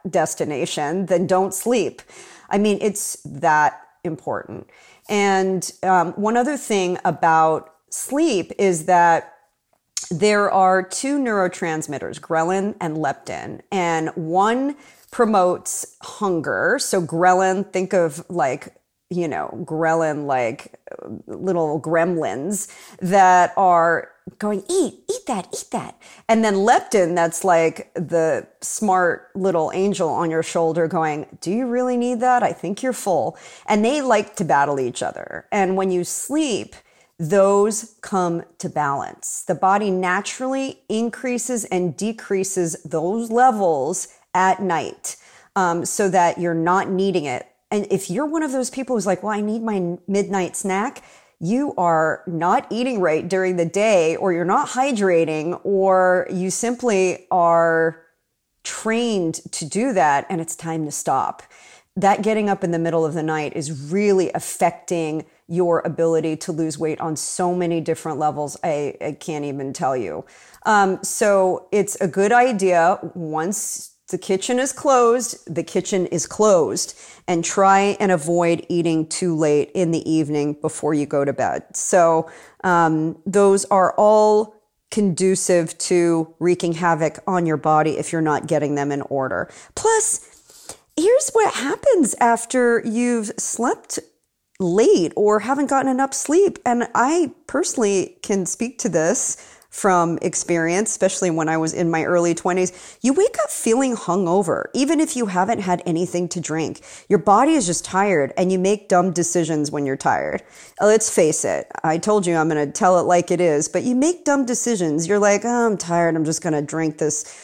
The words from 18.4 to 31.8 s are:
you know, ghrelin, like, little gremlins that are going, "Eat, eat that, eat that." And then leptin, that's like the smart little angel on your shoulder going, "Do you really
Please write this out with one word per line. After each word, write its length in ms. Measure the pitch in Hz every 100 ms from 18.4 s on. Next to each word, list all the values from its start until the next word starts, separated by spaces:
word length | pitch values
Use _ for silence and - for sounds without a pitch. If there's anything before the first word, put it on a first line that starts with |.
| 143 135 - - _ _ -
you 180 | 175 170
know, 220 | 90 73 110 -
ghrelin, 600 | 156 165 165 156 147 143
like, 520 | 131 120 120 - - - - - 107 -
little 520 | - 185 175 160 147
gremlins 880 | 156 165 170 175 139 110 156 208 - - - -
that 540 | 175 196 185 180 170 -
are 540 | 190 170 165 160 - _ - -
going, 240 | 208 208 -
"Eat, 360 | 370 285 - -
eat 160 | 480 -
that, 200 | 214 -
eat 140 | - -
that." 240 | 220 131 - - - -
And 160 | 226
then 120 | 220 196
leptin, 600 | 208 285 - 220 175 175
that's 300 | 170 - 190
like 480 | 170 165 156 -
the 520 | - 151 165 160 127 - _
smart 680 | - - 208 185 175 - -
little 380 | 202 190 170 156
angel 360 | 175 196 190 165
on 200 | 123 170
your 140 | 160
shoulder 440 | 160 180 165 160 160
going, 380 | 175 160 151 - -
"Do 120 | -
you 160 | 214 254
really 280 | 240